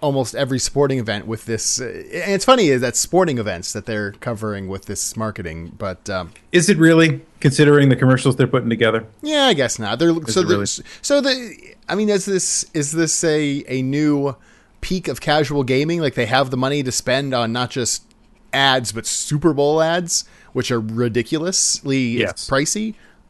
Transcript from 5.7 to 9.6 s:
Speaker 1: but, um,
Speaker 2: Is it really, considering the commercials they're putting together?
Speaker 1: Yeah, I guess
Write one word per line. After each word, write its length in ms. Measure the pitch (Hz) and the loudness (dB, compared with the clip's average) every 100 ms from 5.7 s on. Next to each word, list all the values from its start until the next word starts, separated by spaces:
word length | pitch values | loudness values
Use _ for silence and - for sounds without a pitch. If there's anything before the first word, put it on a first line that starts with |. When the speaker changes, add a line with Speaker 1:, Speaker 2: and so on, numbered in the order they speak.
| - | -10
Speaker 1:
but, 320 | 98 90 - | -10 -8 -8
um, 220 | 92 82 - - | -8 -8 -14 -2
Speaker 2:
Is 180 | 175 170 | 2 4
it 80 | 165 | 6
really, 420 | 165 165 160 135 - - | 6 8 6 2 -8 0
considering 500 | 143 139 147 147 139 | 2 6 8 8 8
the 60 | 127 | 6
commercials 380 | 131 127 135 | 4 4 2
they're 140 | 131 127 | 2 2
putting 200 | 131 117 | 2 0
together? 340 | 113 113 110 110 - | 2 2 2 -4 -10
Speaker 1:
Yeah, 240 | 302 294 | -2 2
I 100 | 269 | 2
guess 240 | 156 | 2